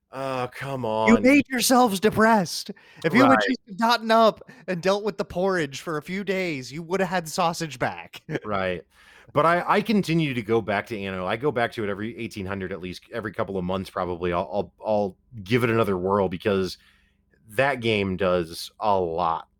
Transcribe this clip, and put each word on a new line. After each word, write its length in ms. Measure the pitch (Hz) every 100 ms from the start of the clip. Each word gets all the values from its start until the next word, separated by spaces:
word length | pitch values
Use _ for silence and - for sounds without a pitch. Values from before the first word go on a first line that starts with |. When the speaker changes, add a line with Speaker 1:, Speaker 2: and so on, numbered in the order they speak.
| _
Speaker 1:
"Oh, 380 | 131 135 131 127
come 300 | - 135 135
Speaker 2:
You 60 | 117 110 110 226
Speaker 1:
on." 80 |
Speaker 2:
made 240 | 247 285 -
yourselves 500 | 254 208 247 247 196
depressed. 720 | 208 190 220 220 170 - - - - -
If 100 | 160
you 120 | 202 269
would 40 |
Speaker 1:
Right. 160 | 269 -
Speaker 2:
just 120 | 254 -
have 100 | 180
gotten 320 | 233 233 226
up 320 | 226 220 226 - - -
and 140 | 175
dealt 220 | 180 202
with 140 | 208 -
the 80 | 196
porridge 560 | 175 190 180 143 135
for 160 | - 151
a 40 |
few 220 | 156 185
days, 480 | 196 190 180 143 120
you 120 | 147
would 160 | 165 190
have 100 | 185
had 180 | 185 160
sausage 500 | 165 170 175 160 127
back. 420 | 127 87 85 - -
<laughs> 180 | 151 107
Speaker 1:
Right. 380 | 98 92 87 - _ - - -
But 120 | 139 156
I, 180 | 175 139
I 160 | 190
continue 520 | - 208 165 165 151
to 80 | 123
go 180 | 104 113
back 260 | 101 101 -
to 120 | 107
Anno. 260 | 98 92 92
I 120 | 113
go 140 | 147
back 180 | 120 117
to 100 | - 104
it 40 |
every 280 | 98 107 117
eighteen 280 | 113 104 95
hundred 280 | 98 92
at 80 | 90
least, 220 | 90 87 -
every 180 | 113 104
couple 260 | 90 98 98
of 60 |
months 260 | 90 95 92
probably. 440 | 98 90 87 90
I'll, 160 | 87 92
I'll, 220 | 101 92 - 101
I'll 320 | 104 101 - _ 117
give 200 | 92 120
it 60 | 117
another 280 | 113 104 92
whirl 300 | 92 101 92
because 500 | 87 107 98 90 - _ _ _ _ _ _ -
that 280 | 104 139 127
game 380 | 113 107 98 92
does 520 | 95 90 82 85 - -
a 180 | 107 98
lot 480 | 87 82 85 80 -